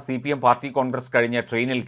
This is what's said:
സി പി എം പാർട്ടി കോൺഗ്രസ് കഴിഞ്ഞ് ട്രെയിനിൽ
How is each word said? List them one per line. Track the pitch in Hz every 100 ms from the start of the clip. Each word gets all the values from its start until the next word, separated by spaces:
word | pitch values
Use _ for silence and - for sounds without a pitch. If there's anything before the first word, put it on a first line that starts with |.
| 131
സി | 131 139
പി | 139
എം |
പാർട്ടി | 123 123 139 131
കോൺഗ്രസ് | 127 127 127 123
കഴിഞ്ഞ് | 117 120 113
ട്രെയിനിൽ | 117 123 127